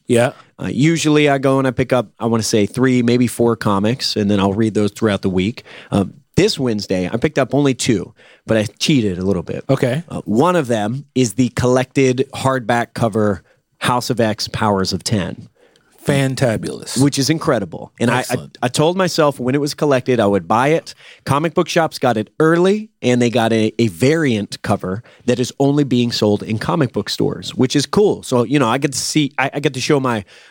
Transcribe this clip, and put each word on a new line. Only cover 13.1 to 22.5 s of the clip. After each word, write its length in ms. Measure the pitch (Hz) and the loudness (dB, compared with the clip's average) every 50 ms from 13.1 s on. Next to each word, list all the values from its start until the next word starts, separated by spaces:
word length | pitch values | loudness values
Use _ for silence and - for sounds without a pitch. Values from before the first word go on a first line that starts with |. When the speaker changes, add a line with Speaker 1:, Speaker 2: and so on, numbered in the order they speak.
| 98 110 104 104 98 - _ _ _ _ _ _ _ - | 0 0 0 0 0 -4 _ _ _ _ _ _ _ -6
Speaker 2:
House 300 | - - 127 123 - - | -2 -2 -2 0 -2 -2
of 120 | 123 101 | -2 0
X 260 | 117 107 104 - - | 0 0 -2 -4 -6
Powers 460 | - - - 113 107 101 95 95 - - | -8 -4 -2 0 0 2 0 0 -2 -4
of 100 | 85 - | -4 -4
Ten. 460 | - 117 101 85 85 - - - - _ _ _ _ _ _ _ _ _ - - | -2 -2 -2 -4 -4 -8 -14 -16 -20 _ _ _ _ _ _ _ _ _ -10 -4
Speaker 1:
Fantabulous. 960 | - 143 139 139 135 131 - 135 120 107 - - - - - - - - - 139 | -2 0 0 0 0 0 0 0 0 0 -2 -4 -8 -10 -10 -12 -6 0 2 2
Speaker 2:
Which 160 | 143 - 139 | 2 2 0
is 100 | 131 117 | 0 0
incredible. 640 | 160 156 - 156 135 110 98 82 - - - - _ - | -2 -2 0 0 0 -2 -2 -6 -10 -14 -16 -12 _ -2
And 100 | 117 120 | -2 0
I, 60 | 117 | 0
I, 40 | 127 | 0
Speaker 1:
Excellent. 380 | - - 123 123 - - - - | -2 -4 -6 -6 -8 -10 -10 -6
Speaker 2:
I 60 | - 123 | -6 -2
told 260 | - - 151 165 180 | 0 2 2 2 2
myself 440 | 190 190 170 - - 151 143 131 - | 0 0 0 2 2 2 2 0 -2
when 140 | 123 127 131 | -2 -2 -2
it 20 | 147 | -2
was 140 | 143 151 - | -2 -4 -4
collected, 480 | - 160 147 135 127 - - 127 117 | -2 0 2 2 2 2 0 2 2
I 40 | 104 | 2
would 220 | 101 101 95 82 | 2 2 0 0
buy 220 | 82 107 113 131 147 | 0 0 2 2 2
it. 260 | 160 165 - - - _ - - - - - | 0 0 -2 -6 -16 _ -20 -20 -20 -8 -2
Comic 280 | - 135 147 160 170 - | 0 0 0 0 0 0
book 140 | 185 165 | -2 -2
shops 320 | - - 175 160 - - - | 0 0 0 0 0 -2 -2
got 160 | - 123 117 | 0 0 0
it 140 | 110 107 - _ - | 0 -2 -4 _ 0
early, 500 | 156 160 | 2 2